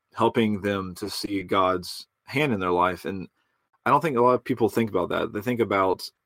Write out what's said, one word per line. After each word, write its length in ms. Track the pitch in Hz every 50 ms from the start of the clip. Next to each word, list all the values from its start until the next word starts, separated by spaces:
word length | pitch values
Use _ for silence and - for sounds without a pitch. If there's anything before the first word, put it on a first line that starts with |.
| _ _ -
helping 460 | - 117 113 - 123 113 107 107 98
them 320 | 90 101 101 98 95 92 90
to 140 | - 104 98
see 320 | - - - 101 101 98 92
God's 640 | 87 110 98 95 92 92 90 85 - - - - _ _ _ _
hand 280 | - - 135 151 143 117
in 60 | 98
their 120 | 92 90
life. 340 | 90 87 87 90 90 87 -
And 220 | - 95 95 90 - _ _ _ _ _ _ _ _ _ _ -
I 40 | 113
don't 100 | 131 147
think 160 | 156 165 135
a 40 | 117
lot 120 | 120 123 127
of 100 | 120 -
people 260 | - 135 113 120 101
think 200 | - 120 113 107
about 200 | 98 92 85 82
that. 240 | - 87 85 85 -
They 80 | 104
think 180 | 101 120 123 113
about, 500 | 113 98 104 98 95 95 90 90 - - _ _ _